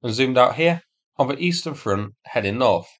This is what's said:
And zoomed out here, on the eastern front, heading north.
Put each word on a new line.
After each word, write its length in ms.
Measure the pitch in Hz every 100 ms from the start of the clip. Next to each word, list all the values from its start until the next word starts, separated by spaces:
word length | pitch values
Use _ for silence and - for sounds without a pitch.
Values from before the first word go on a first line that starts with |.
And 100 | 123
zoomed 240 | 107 131 127
out 180 | 123 -
here, 260 | 165 170 _ _ _ -
on 120 | 131
the 100 | 139
eastern 340 | 175 175 160
front, 380 | 147 - 101 104 _ -
heading 320 | 123 101 110
north. 320 | 127 87 87